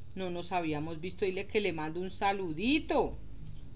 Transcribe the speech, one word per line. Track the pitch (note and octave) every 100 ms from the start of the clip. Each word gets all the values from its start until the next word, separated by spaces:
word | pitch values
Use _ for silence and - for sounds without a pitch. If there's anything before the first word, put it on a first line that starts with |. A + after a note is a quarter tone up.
| - F#3
no | F#3
nos | F3 F3
habíamos | F#3 D#3+ D3 D#3 E3
visto. | F3+ - G3
Dile | F#3 G3+
que | G#3+
le | G3
mando | E3 D#3 E3
un | F#3
saludito. | F#3+ G3+ G3 F#3 D3+ A#3 D#4 - D4 D#3 - - - - - -